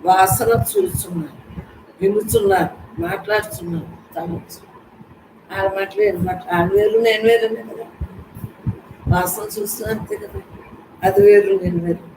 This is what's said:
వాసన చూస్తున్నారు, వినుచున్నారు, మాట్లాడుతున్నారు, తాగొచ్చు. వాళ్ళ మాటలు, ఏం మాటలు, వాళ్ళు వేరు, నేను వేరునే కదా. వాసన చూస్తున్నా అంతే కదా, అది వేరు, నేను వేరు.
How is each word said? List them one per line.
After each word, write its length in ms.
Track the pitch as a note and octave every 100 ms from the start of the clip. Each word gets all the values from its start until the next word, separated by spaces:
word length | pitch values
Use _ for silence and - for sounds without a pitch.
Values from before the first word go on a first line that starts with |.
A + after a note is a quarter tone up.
| F3+
వాసన 420 | F#3 F#3+ - A3+ A#3 -
చూస్తున్నారు, 680 | G#3 F#3 - - F3 D3 - - - - - - -
వినుచున్నారు, 720 | G3 G#3 G#3+ A#3 G3+ F#3 E3+ - - -
మాట్లాడుతున్నారు, 840 | E3+ G3 G3 G#3+ G#3 - F3 E3 - - -
తాగొచ్చు. 460 | E3 E3 E3+ - - - - - - - - - - -
వాళ్ళ 180 | G3 G3 F#3+
మాటలు, 260 | G3 G3 G#3
ఏం 100 | F3 F3+
మాటలు, 220 | F#3 -
వాళ్ళు 200 | F3 F3 G3
వేరు, 220 | G#3+ A3 A3+
నేను 180 | G#3+ A3
వేరునే 340 | A#3 A3 A3 -
కదా. 160 | - A3+ - - - - - - - - - - - -
వాసన 320 | F3+ F3+ G#3+ G#3+ G#3+
చూస్తున్నా 340 | G#3 - G#3+
అంతే 220 | G#3+ - G#3
కదా, 180 | G3+ - - - - - - - F#3+
అది 140 | G3 G3+
వేరు, 260 | G#3 G3 F#3+
నేను 160 | F3+ F3 E3+
వేరు. 180 | E3 -